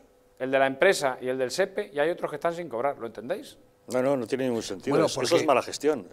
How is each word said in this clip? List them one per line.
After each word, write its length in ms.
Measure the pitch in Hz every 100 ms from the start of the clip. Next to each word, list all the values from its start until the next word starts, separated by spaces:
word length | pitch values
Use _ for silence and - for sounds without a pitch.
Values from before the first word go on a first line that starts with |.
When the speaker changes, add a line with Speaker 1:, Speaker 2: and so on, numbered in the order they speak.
| _ _ _ -
Speaker 1:
el 100 | 131
de 80 | 135
la 80 | 135
empresa 540 | 135 190 170 139 123
y 60 | 127
el 100 | 131
del 140 | 127
sepe, 400 | 180 190 202 208
y 60 | 143
hay 100 | 156
otros 220 | 175 160
que 60 | 147
están 180 | 170 170
sin 120 | 165
cobrar, 300 | 117 135 135
¿lo 80 | 113
entendéis? 540 | 107 120 208 269 - _ _ -
Speaker 2:
No, 80 | 127
no, 160 | 131 139
no 80 | 110
tiene 200 | 127 131
ningún 180 | 113
sentido. 320 | 101 92 135 151
Speaker 3:
Bueno, 100 | 143
Speaker 2:
Eso, 160 | 131
eso 80 | 123
Speaker 3:
porque 120 | 165
Speaker 2:
es 40 | 151
mala 140 | 123
gestión, 480 | - - 143 135 90